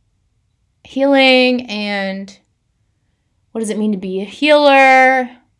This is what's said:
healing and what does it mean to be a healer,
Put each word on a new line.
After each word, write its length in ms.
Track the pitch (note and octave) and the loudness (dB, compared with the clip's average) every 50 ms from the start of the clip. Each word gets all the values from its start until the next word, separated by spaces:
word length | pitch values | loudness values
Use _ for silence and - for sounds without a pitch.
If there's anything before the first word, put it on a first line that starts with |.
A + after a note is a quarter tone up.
| _ _ _ _ _ _ _ _ _ _ _ _ _ _ _ _ _ | _ _ _ _ _ _ _ _ _ _ _ _ _ _ _ _ _
healing 840 | - - C4 C4+ C#4 C#4 C4+ C4+ C4 C4 B3+ B3+ B3 B3+ B3 B3 B3 | -12 -6 -4 -2 0 2 2 4 4 4 2 2 0 0 -2 -6 -8
and 680 | G#3 G#3 G#3 G#3 G3+ G3+ G3 G3 F#3+ G3 G3 F#3+ - _ _ _ _ _ _ _ _ _ _ _ _ _ _ _ _ _ _ _ _ _ _ _ - | -10 -8 -8 -6 -6 -6 -6 -6 -8 -10 -14 -18 -20 _ _ _ _ _ _ _ _ _ _ _ _ _ _ _ _ _ _ _ _ _ _ _ -12
what 80 | A3+ | -10
does 80 | A3+ G#3 | -8 -8
it 80 | G#3 G#3 | -6 -6
mean 140 | G#3+ G#3+ | -4 -4
to 60 | G#3 F#3 | -4 -6
be 220 | F#3 F#3+ F#3 F#3 | -6 -8 -8 -8
a 60 | G3+ | -10
healer, 1040 | G3 - - C#4+ D4+ D4+ D4 D4 C#4+ C#4 C4+ C4+ C4 C4 C4 C4 C4 C4 C4 B3+ B3 B3 _ _ _ _ _ | -10 -8 -4 0 0 2 2 4 4 4 4 4 6 4 4 4 4 2 0 -4 -6 -10 _ _ _ _ _